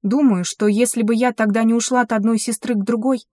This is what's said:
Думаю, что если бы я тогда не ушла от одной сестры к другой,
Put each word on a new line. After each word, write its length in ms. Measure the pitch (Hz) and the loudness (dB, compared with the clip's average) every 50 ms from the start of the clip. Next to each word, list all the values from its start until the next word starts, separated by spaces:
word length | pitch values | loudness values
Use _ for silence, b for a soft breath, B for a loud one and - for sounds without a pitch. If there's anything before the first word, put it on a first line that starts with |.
Думаю, 420 | - 196 226 277 302 254 202 180 175 | -2 0 0 2 4 4 2 2 -2
что 240 | - - _ 214 | -6 -4 _ 0
если 360 | 214 202 214 247 240 - 233 233 | 2 2 2 0 0 0 -2 0
бы 100 | 208 233 | 0 0
я 180 | 220 247 247 | 0 0 0
тогда 320 | 233 - 220 208 202 226 226 | 0 0 -2 0 0 2 2
не 100 | 226 226 | 2 2
ушла 280 | 233 - - 254 247 | 0 0 0 0 -2
от 100 | 240 233 | 0 0
одной 280 | 226 214 202 226 226 214 | -2 -2 0 0 0 0
сестры 340 | - - 226 - - - 240 | -2 -4 -6 -6 -4 -4 -2
к 100 | 202 196 | -2 0
другой, 400 | 214 233 220 220 262 262 233 - _ | -2 -2 -2 0 0 -2 -2 -4 _